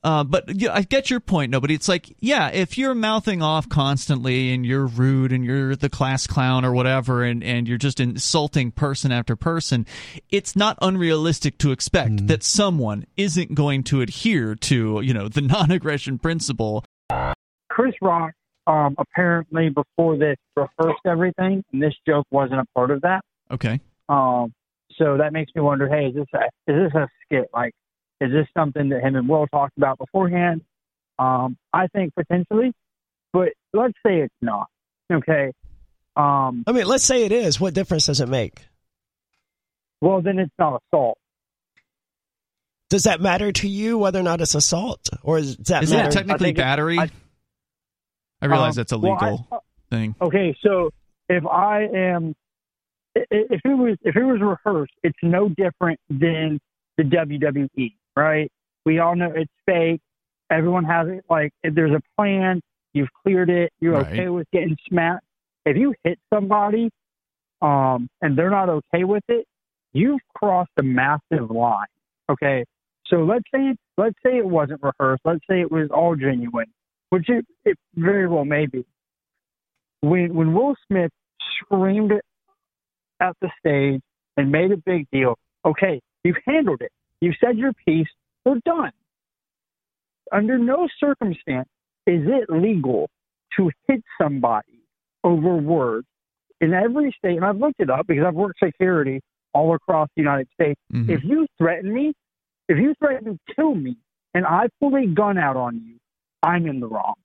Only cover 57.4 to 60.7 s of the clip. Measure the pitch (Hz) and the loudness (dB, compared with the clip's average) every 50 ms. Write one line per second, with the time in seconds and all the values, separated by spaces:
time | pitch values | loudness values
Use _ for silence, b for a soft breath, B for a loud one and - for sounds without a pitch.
57.4 | 147 147 139 143 139 131 _ 135 131 113 _ _ _ _ _ 139 147 156 156 151 | -2 -2 0 -2 -4 -4 _ -4 -6 -6 _ _ _ _ _ 0 2 2 2 0
58.4 | 151 - _ _ _ _ _ _ _ 160 160 165 170 170 175 175 175 175 147 160 | -2 -4 _ _ _ _ _ _ _ 2 2 4 4 2 2 0 -2 -2 -2 -4
59.4 | 160 151 _ _ _ - 185 170 165 165 165 160 _ _ _ _ _ _ _ _ | -6 -6 _ _ _ 0 2 2 2 2 0 -2 _ _ _ _ _ _ _ _
60.4 | _ _ 165 160 160 175 | _ _ 0 2 2 2